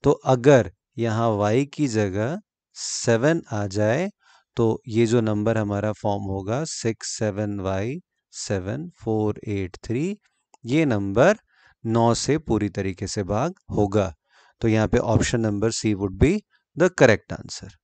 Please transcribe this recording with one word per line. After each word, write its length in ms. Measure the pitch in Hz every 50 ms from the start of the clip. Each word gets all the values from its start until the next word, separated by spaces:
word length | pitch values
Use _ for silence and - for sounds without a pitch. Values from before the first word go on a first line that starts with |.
| -
तो 80 | 143
अगर 600 | 147 - - 139 131 123 117 143 143 127 107 - - _ _ _ _
यहाँ 320 | - 113 113 110 113 117 117 110 101
y 260 | 104 104 107 131 143 143 -
की 140 | - 151
जगह 520 | 135 107 110 107 98 92 101 107 123 165 208 _ _ _ _ _ _ _
सेवन 680 | - - - - - - - 117 110 120 151 165 165 - -
आ 140 | 113 104 104
जाए 420 | 101 95 104 104 107 120 147 180 202 _ _ _ _ _ _ _ _ _
तो 240 | - 117 110 110 - _
ये 180 | - 107 110 117
जो 160 | 110 117 123
नंबर 360 | 110 110 107 104 104 113 113
हमारा 340 | 110 107 104 101 101 101 107 104
फॉर्म 300 | - - 107 101 101 101
होगा 400 | 95 98 98 95 98 113 135 165
सिक्स 540 | 160 - - - 117 110 _ - - -
सेवन 420 | - 113 107 95 101 107 104 101 101
वाई 400 | 92 95 95 95 101 117 139 180 _ _ _ _ _ _ _
सेवन 560 | - - - 107 95 90 95 113 139 165 180 - _ -
फ़ोर 360 | 113 110 107 107 104 104 - -
एट 300 | 110 104 98 95 87 - - -
थ्री, 340 | - 110 127 156 190 202 - _ _ _ _ _ _ _ _ _
ये 200 | 117 127 156 160
नंबर 520 | 143 117 104 101 98 98 110 135 185 214 220 _ _ _ _ _ _ _ _ -
नौ 300 | 117 113 117 117 117 113
से 240 | - - - 139
पूरी 320 | 156 143 - 117 107 101 101
तरीके 380 | - - 95 98 92 - 101
से 160 | 92 - 110 101
भाग 300 | 90 101 107 135 170 185 _ _ - 101
होगा। 380 | - 104 98 98 107 98 87 80 _ _ _ _ _ _ _ _ _
तो 60 | -
यहाँ 200 | 117 110 110 107
पे 100 | 104 -
ऑप्शन 440 | 120 - - 110 117 - - - 120
नंबर 300 | 113 110 104 101 104 113
C 220 | 110 - - 110 107
would 220 | 95 98 98 95
be 160 | 95 - 143 196 214 _ _ _ _ _ _ _
the 120 | - 165 185 180
correct 400 | - 151 120 104 92 _ _ 87
answer 360 | 73 - - - - - - - _